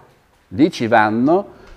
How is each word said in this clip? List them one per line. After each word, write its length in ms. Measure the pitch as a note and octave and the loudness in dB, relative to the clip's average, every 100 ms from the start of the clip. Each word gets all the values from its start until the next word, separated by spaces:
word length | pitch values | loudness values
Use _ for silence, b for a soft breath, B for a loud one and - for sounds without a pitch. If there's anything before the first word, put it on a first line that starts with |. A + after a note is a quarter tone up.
| _ _ _ _ _ | _ _ _ _ _
Lì 200 | F#2+ F3 | -2 -2
ci 160 | - A2+ | -2 0
vanno 680 | A2+ G#2+ A2 C3+ F3+ - B B | 2 2 0 0 -2 -4 B B